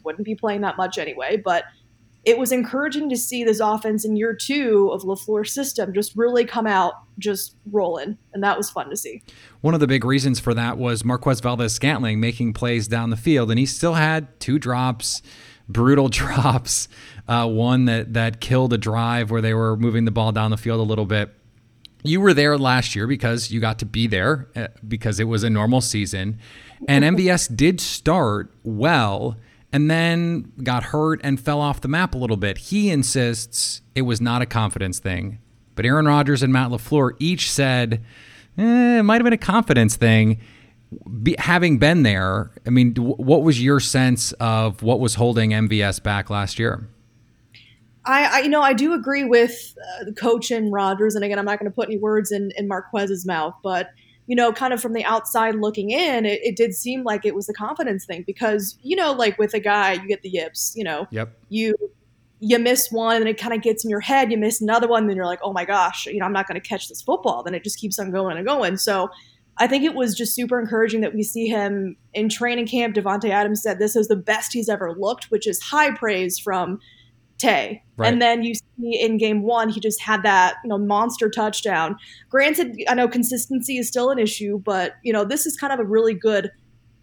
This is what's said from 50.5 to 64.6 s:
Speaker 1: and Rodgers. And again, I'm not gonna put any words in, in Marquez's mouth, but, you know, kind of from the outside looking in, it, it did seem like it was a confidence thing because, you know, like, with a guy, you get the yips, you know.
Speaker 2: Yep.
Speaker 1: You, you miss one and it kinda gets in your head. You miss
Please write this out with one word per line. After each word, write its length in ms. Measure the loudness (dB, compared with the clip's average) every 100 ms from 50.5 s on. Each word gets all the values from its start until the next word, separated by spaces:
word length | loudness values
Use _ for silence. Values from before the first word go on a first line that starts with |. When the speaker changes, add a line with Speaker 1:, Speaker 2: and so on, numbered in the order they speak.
Speaker 1:
and 220 | -2 0
Rodgers. 420 | 0 0 2 0
And 80 | 0
again, 160 | -2 -2
I'm 60 |
not 160 | -2 -4
gonna 100 | -4
put 160 | -4 -4
any 120 | -2
words 340 | 0 0 0
in, 180 | -4 -4 -4
in 100 | -4
Marquez's 600 | -6 -4 -4 -2 -4 -2
mouth, 280 | -2 -4 -6
but, 280 | -4 -4 -4 _ _ _ -4
you 80 |
know, 200 | 2 2
kind 180 | 2 -2
of 80 | -2
from 140 | -4
the 100 | -4
outside 520 | 0 -2 0 0 0 0
looking 340 | -2 -2 -4
in, 340 | 0 0 0
it, 160 | 0 0
it 140 | -4 0
did 180 | 0
seem 300 | 0 -6 -6
like 220 | -4 -2 -2
it 80 |
was 160 | -4 -8
a 20 |
confidence 540 | -8 -8 -6 -4 -4 -8
thing 180 | -12 -10
because, 520 | -4 -2 -2 -4 -10
you 140 | -6 -2
know, 160 | 0
like, 260 | 0 0 0
with 140 | -2
a 80 | -2
guy, 320 | 0 2 2
you 160 | -2 -4
get 140 | -6
the 80 | -4
yips, 420 | -6 -6 -6 -8
you 80 | -6
know. 240 | -6 -6 -6
Speaker 2:
Yep. 260 | -8 -8 _ -8
Speaker 1:
You, 240 | -4 0 -2 -4 _ _ _ _ _
you 180 | 2 2
miss 320 | 4 0 0
one 280 | -2 0 0
and 100 | 0
it 80 | -2
kinda 220 | -4 -2
gets 260 | -2 -2
in 60 | -2
your 100 | -4
head. 320 | 0 2 2
You 60 | 2
miss 240 | 0 0